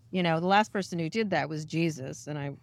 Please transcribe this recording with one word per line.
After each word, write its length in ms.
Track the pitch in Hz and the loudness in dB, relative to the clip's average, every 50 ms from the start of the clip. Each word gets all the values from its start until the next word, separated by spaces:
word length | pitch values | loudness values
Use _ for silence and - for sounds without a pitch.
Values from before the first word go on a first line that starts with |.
| _ - | _ -4
you 100 | - 185 | -2 0
know, 180 | 175 170 160 160 | 2 2 2 2
the 40 | 170 | 4
last 240 | 185 196 208 214 - | 4 4 4 4 2
person 280 | - 208 180 - 185 170 | 0 -4 -4 -2 -2 -2
who 100 | 165 160 | -2 -2
did 220 | - 226 220 196 | 0 0 0 2
that 180 | 185 151 135 147 | 2 0 0 0
was 160 | 156 151 156 | -4 -6 -6
Jesus, 640 | 156 - 160 170 165 156 131 131 139 156 - - | -2 0 0 0 0 0 -4 -8 -8 -10 -10 -10
and 100 | 143 147 | -8 -6
I 140 | 147 143 143 139 - | -4 -4 -6 -8 -8